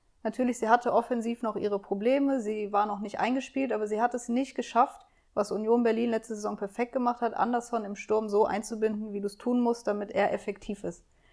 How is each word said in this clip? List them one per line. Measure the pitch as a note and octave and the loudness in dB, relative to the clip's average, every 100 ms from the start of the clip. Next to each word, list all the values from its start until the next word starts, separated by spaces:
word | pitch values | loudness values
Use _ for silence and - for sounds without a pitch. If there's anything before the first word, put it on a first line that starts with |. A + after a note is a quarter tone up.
| _ _ | _ _
natürlich, | A3 A3 B3 A#3+ | -4 0 0 0
sie | A3 | 4
hatte | A#3+ A#3+ | 4 6
offensiv | A3 A#3 A#3+ A3+ A#3 | 2 2 0 -2 -4
noch | A3+ G3+ | -4 -2
ihre | G3+ G3+ | -2 -2
Probleme, | G3+ G3+ A3+ C#4 C#4 C4+ | -2 -2 2 4 4 0
sie | G#3 G#3+ G3+ | -2 -4 0
war | G#3 G#3 | 0 0
noch | G3+ | -2
nicht | G#3 - | -6 -2
eingespielt, | A3 C4 - C4+ C4 | 0 0 -2 -4 -2
aber | G#3+ G#3+ | -2 -2
sie | G#3+ | 0
hat | A#3+ | 0
es | B3 - | -2 -2
nicht | A#3+ C4+ | -2 -2
geschafft, | - - A#3 C#4 - _ _ _ | -4 0 2 2 0 _ _ _
was | - G#3+ | -4 -2
Union | G3+ A3 A#3+ | -2 2 4
Berlin | A#3 A3+ A#3+ | 4 2 2
letzte | A3 - G#3+ | -2 -4 -6
Saison | G#3 G#3 | -6 -6
perfekt | G3+ - A#3+ | -6 -4 -4
gemacht | C4 A#3+ A#3+ | 0 -2 0
hat, | A#3 | -2
Andersson | - A3+ A#3+ A#3 A#3 G3+ | 0 0 0 -2 -4 -4
im | G#3 | -8
Sturm | - A3 G#3+ | 0 0 2
so | G3+ | 4
einzubinden, | - G3+ A3+ A3 A3 G#3+ G#3+ | 4 2 -4 -2 -2 -2 -6
wie | G3+ | -6
du's | G3+ - | -6 -4
tun | B3 B3 | 0 2
musst, | A#3+ A#3 - | 2 0 -2
damit | G#3 G3+ | -2 -2
er | - G3+ | 0 2
effektiv | G3+ - G3+ - G3+ | 0 -4 -8 -8 -8
ist. | F3 - _ _ _ | -8 -10 _ _ _